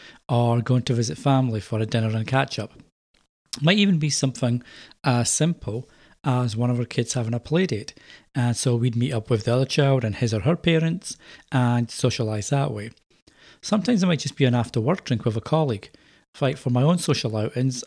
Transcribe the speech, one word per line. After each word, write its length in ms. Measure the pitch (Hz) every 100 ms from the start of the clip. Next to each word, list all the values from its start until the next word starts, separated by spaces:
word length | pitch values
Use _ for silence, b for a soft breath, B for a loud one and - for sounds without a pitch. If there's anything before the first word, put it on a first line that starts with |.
| B B B
or 320 | 120 120 120
going 220 | 110 127
to 120 | 120
visit 240 | 117 113 -
family 420 | 139 135 131 110
for 200 | - 110
a 60 | 110
dinner 300 | 117 110 110
and 100 | 110
catch-up. 440 | 131 139 - 101 - - _ _ _ _ _ _ -
Might 180 | 151 208
even 200 | 202 165
be 120 | 147
something 520 | - 131 - 120 120 - B B B
as 260 | 135 120 117
simple 600 | - 160 165 - 110 - b b b
as 320 | 139 127 123 107
one 140 | 123
of 100 | 123
our 40 |
kids 300 | 117 - 120
having 200 | 131 113
a 40 | 117
play 280 | - 165 185
date, 280 | 104 - - B B B
and 220 | 135 120 117
so 180 | 131
we'd 220 | 120 127 117
meet 160 | 127
up 180 | 120 -
with 140 | 113
the 100 | 117
other 100 | 123
child 380 | 131 - 139 135
and 140 | 113 101
his 180 | 120
or 60 | 110
her 160 | 135 170
parents 600 | 170 160 160 175 - - B B B
and 340 | 131 123 120 117
socialise 640 | - 123 - 110 107 98
that 220 | 139 139
way. 180 | 107 107 - _ _ _ B B B
Sometimes 400 | - 214 240 226
it 40 | 180
might 120 | 156
just 180 | 143 -
be 80 |
an 100 | 131
after-work 500 | 120 117 123 113 185
drink 200 | - 117
with 120 | 120 110
a 40 |
colleague. 480 | - 156 147 101 - _ b b b -
Like 160 | 139 -
for 140 | 127
my 120 | 123
own 160 | 143 175
social 380 | 170 139 113 107
outings, 480 | 110 123 131 123